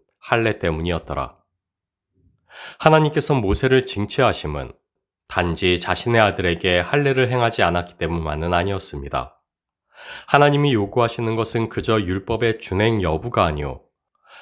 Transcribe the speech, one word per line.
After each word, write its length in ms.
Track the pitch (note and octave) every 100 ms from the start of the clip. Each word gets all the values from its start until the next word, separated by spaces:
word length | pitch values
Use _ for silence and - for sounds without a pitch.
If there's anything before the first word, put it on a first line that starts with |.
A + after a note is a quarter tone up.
| _ _
할례 400 | - A#2 A2+ G#2
때문이었더라. 800 | F2 D#2+ E2 E2+ - C#2+ C2+ - _ _ _ _ _ _ _ _ _ _ _ - - -
하나님께서 540 | D#3+ D#3 D3+ D3+ D3
모세를 520 | C#3 G2+ G#2 C3 C3 B2+
징치하심은 840 | G2+ G#2 - B2 F2+ D2+ D2 C#2 - _ _ _ _ _
단지 520 | - F2 E2 F#2 F2
자신의 420 | - F2+ A#2+ A#2
아들에게 580 | G#2 F#2+ F2 E2+ F#2+ F2+
할례를 500 | F2 C#3+ C#3 C3 B2
행하지 340 | B2 A#2 A2+
않았기 340 | F2+ F2 F2+ -
때문만은 560 | E2 E2+ D#2+ D2+ E2+
아니었습니다. 880 | F2 F#2+ G2 - C#2+ C#2 C2+ B1+ _ _ _ _ _ _ - - - -
하나님이 460 | C#3+ D3 C#3+ D3
요구하시는 640 | A#2 G2+ B2 A#2 - A2+ A2
것은 340 | A2 A#2 A2
그저 320 | - G2+ A2
율법의 580 | F2+ F#2+ - A2 A#2 A2
준행 420 | - F#2 A2 A2+
여부가 440 | F2 D#2 A#2+ A#2 F2
아니오, 380 | D2 C#2+ - - _ _ _ _ -